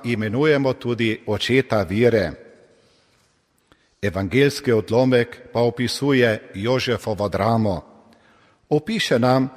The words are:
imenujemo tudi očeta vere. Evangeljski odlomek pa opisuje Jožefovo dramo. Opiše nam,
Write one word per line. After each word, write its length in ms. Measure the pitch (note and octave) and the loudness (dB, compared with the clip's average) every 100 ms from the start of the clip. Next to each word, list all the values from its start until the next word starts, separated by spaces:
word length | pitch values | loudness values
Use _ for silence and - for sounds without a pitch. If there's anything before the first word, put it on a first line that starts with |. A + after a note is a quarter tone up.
imenujemo 720 | A#2+ A2+ G#2+ A#2+ D#3 C#3+ C3+ | -4 -4 -2 0 2 2 0
tudi 480 | B2+ A#2 A2+ A#2 G#2+ - | -2 -4 -2 -2 -2 -4
očeta 560 | G2+ - B2+ - G#2+ | -4 0 0 2 0
vere. 480 | F2 G2+ A#2+ A2 E2+ E2+ - - _ _ _ _ _ _ _ _ _ _ _ _ _ _ | 0 2 2 2 0 -6 -18 -20 _ _ _ _ _ _ _ _ _ _ _ _ _ _
Evangeljski 680 | G2 F#2 G2 B2+ C#3+ - - | -4 -4 -2 2 2 0 0
odlomek 680 | A2 G#2+ A2 C3 B2+ A#2 - - | 0 2 2 4 2 0 -6 -8
pa 60 | A#2+ | -2
opisuje 920 | A#2+ - A#2+ - C#3 C3+ A#2 G#2+ - | 0 0 -4 -2 0 2 2 0 -6
Jožefovo 760 | G2 A2 B2+ B2+ G#2+ - G2 G#2 | -6 -2 -2 -2 -4 -4 -4 -4
dramo. 520 | F2 G#2+ A2+ A2 F2 - - _ _ _ _ _ _ - | 0 0 2 0 -2 -8 -20 _ _ _ _ _ _ -4
Opiše 500 | D3+ F3+ A3+ - B2+ | -4 -2 -4 -2 2
nam, 300 | B2+ C3 C3 | 2 2 0